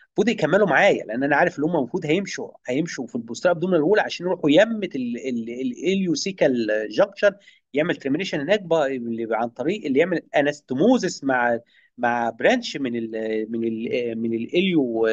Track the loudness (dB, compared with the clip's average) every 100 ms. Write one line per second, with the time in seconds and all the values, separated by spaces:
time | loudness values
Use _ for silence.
0 | _ -2 0 0 2 4 4 4 4 4
1 | -2 -2 2 2 2 0 0 0 -2 -2
2 | 0 0 -2 -8 -12 -12 -4 -4 -4 -6
3 | -8 -8 -8 -2 0 0 0 2 4 2
4 | 0 -4 -4 0 4 4 4 0 -6 -4
5 | -4 -6 -4 -6 -6 -6 -6 -4 -2 0
6 | 0 -2 -4 0 2 2 0 -2 0 0
7 | 0 2 0 0 _ _ _ -2 -2 -2
8 | -2 -2 -2 -4 0 -2 0 0 0 -2
9 | -6 -4 -2 -2 -2 -4 -4 -2 0 2
10 | 2 0 -2 0 0 -2 -4 2 4 4
11 | 2 -4 0 2 2 0 -6 _ _ -4
12 | 0 0 -2 0 2 2 -2 -6 -4 -4
13 | -4 -4 -4 -4 -4 -4 -4 -4 -4 -4
14 | -4 -4 -2 -2 -2 0 2 2 0 0
15 | 0